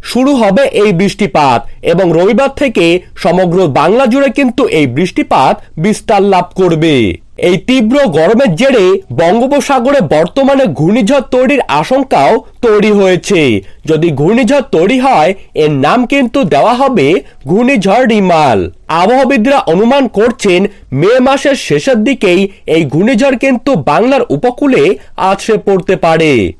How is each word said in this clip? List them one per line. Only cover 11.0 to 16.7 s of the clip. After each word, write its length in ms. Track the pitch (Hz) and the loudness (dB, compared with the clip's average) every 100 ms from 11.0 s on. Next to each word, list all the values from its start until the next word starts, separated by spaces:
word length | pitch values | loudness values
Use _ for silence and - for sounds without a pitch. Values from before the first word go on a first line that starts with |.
| 208 277 - | 0 0 0
তৈরির 300 | 254 254 277 - | -2 0 0 0
আশঙ্কাও 640 | 139 160 262 269 214 135 226 - - | -2 0 -2 0 0 2 0 -4 -4
তৈরি 300 | 233 208 208 | 0 2 2
হয়েছে। 500 | 208 190 180 - 190 143 104 - - 139 | 2 2 0 0 0 2 0 -4 -16 -4
যদি 220 | 156 165 | -2 -2
ঘূর্ণিঝড় 540 | 135 151 226 233 285 - | -2 0 0 2 0 0
তৈরি 260 | 240 196 262 | 0 0 0
হয়, 320 | 262 202 156 196 - - | 2 2 0 -2 -8 -2
এর 160 | 151 143 | -2 0
নাম 220 | 143 220 247 | 0 0 0
কিন্তু 340 | 277 240 285 202 | 0 0 0 0
দেওয়া 280 | 139 180 | 0 0